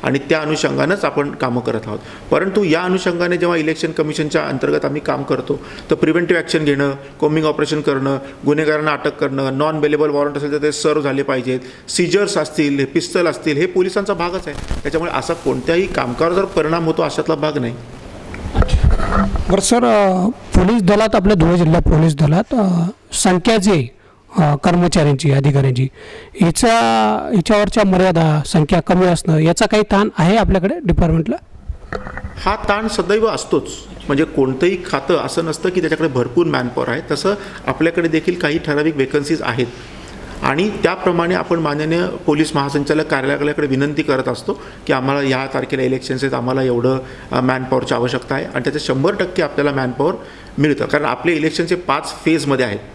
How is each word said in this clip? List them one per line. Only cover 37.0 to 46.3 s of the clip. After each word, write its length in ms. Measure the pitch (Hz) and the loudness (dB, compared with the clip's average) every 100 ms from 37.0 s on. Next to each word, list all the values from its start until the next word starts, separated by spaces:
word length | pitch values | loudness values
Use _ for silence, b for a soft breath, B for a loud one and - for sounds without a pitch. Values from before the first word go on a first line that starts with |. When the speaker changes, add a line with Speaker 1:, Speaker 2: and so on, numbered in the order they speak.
| - | -4
Speaker 1:
तसं 220 | 147 190 202 B B - | -2 -2 -2 B B -6
आपल्याकडे 400 | 131 165 165 165 | 0 0 2 0
देखील 280 | 156 160 180 | 0 0 -2
काही 220 | 160 160 | -2 -2
ठराविक 380 | 160 147 151 151 | -2 0 0 0
व्हेकन्सीज 460 | 131 147 143 160 | 0 0 -2 -4
आहेत 260 | - 120 120 - B B B B B B | -2 -2 -4 -6 B B B B B B
आणि 260 | - 139 208 | -2 0 -2
त्याप्रमाणे 680 | 202 165 185 - 175 170 180 | 0 -2 0 0 0 0 0
आपण 240 | 165 170 | 0 -2
माननीय 460 | 156 147 156 165 180 - - | 0 -2 0 0 -2 -4 0
पोलीस 300 | 147 156 151 | 2 2 0
महासंचालक 500 | 139 143 143 151 156 | -2 -2 0 0 0
कार्यालयाकडे 640 | 143 131 143 147 147 147 | 0 0 0 -2 -2 0
विनंती 340 | 131 143 147 | 0 0 0
करत 260 | 156 131 127 | 0 0 0
असतो 340 | 120 - 254 B B - | -4 -4 -8 B B -2
की 60 | |
आम्हाला 280 | 135 131 139 | -2 0 0
ह्या 260 | 139 131 135 | 0 0 -2
तारखेला 300 | 135 127 135 | -4 -4 -2
इलेक्शन्स 400 | 127 131 - 131 | 0 -2 -2 -4
आहेत, 100 | 135 | -2